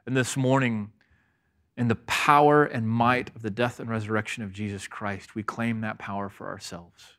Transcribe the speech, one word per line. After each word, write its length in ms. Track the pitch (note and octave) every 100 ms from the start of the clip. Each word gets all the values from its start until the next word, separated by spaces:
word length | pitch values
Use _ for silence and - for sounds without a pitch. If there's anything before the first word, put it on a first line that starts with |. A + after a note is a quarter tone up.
| -
And 120 | C3
this 200 | B2+ C3+
morning, 540 | B2+ C3+ B2 A2 G#2 - _ _ _ _ _ _ _ -
in 120 | A#2+
the 80 | A2+
power 680 | - - - D3 D3 D3 D3
and 220 | C3 A2+
might 480 | A#2 A#2+ B2+ B2 -
of 60 |
the 80 | A2+
death 300 | G2+ A#2+ -
and 100 | A#2
resurrection 540 | A2+ G#2+ A2 G#2+ -
of 80 | G#2
Jesus 360 | G2 G#2 G2+ -
Christ, 460 | - G#2 G2 -
we 100 | A2+
claim 380 | G#2+ - A#2 A2+
that 160 | A2 A2
power 320 | - G2+ G2
for 180 | - G2
ourselves. 720 | G2 - - F3 _ -